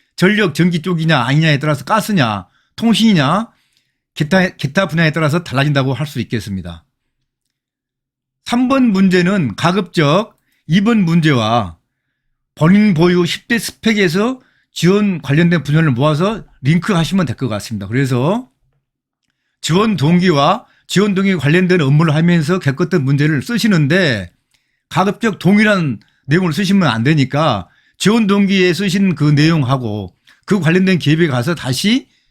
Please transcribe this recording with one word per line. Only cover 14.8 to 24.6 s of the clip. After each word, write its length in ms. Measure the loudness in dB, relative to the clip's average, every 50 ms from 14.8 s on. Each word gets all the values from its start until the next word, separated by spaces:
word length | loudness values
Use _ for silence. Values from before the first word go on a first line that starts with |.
| 0 2 2 2 0 -2 -2 -4
관련된 420 | -4 -2 0 2 2 2 2 0 0
분야를 280 | 0 0 2 2 2
모아서 520 | 0 0 0 0 0 0 -2 -2 -4 -6 -10 -16 _ _
링크하시면 640 | -2 0 0 0 0 0 0 0 0 0 0 0 -2
될 120 | -2 -4
것 100 | -6 -6
같습니다. 400 | -6 -6 -6 -8 -8 -10 -10 -8
그래서 640 | -6 -4 -2 -2 -2 -2 -2 0 -2 -2 -4 -6 -10 _ _ _ _ _ _ _ _ _ _ _ _ _ _ _ _ _ _ _ _ _ _
지원 340 | -4 -2 0 0 0 0 0
동기와 720 | 0 0 2 2 2 2 2 2 2 2 2 0 -2 -6 _ _ _ _
지원 280 | -4 0 0 0 2 0
동기 200 | 0 0 0 0
관련된 440 | 0 0 0 2 2 2 2 2 2
업무를 320 | 2 2 2 2 2 2 2
하면서 440 | 2 2 2 2 2 0 0 -2 -2
겪었던 460 | -2 -2 -2 -2 -2 -2 -2 -2 0
문제를 360 | 0 0 0 0 0 0 -2
쓰시는데 920 | -4 -4 -4 -2 0 2 2 2 2 2 2 0 0 0 -2 -4 -6 -10 -14 _ _ _ _ _